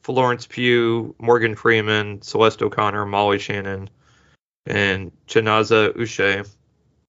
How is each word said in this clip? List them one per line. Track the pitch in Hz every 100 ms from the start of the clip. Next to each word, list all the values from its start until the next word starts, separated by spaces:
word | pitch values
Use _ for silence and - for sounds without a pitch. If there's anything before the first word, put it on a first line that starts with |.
Florence | - 127 123 120 -
Pugh, | - 123 120 117 117 110 -
Morgan | 117 120 113
Freeman, | 107 117 113 107 107 104 104
Celeste | - 110 110 -
O'Connor, | 107 101 104 104 101
Molly | 101 104 101
Shannon, | - 104 98 98 98 - _ _ _ _ _ _
and | - 101 101 95 90 - -
Chinaza | 113 107 110 110 110 104
Uche. | - 120 - 98 98 101 _ _ _ _ _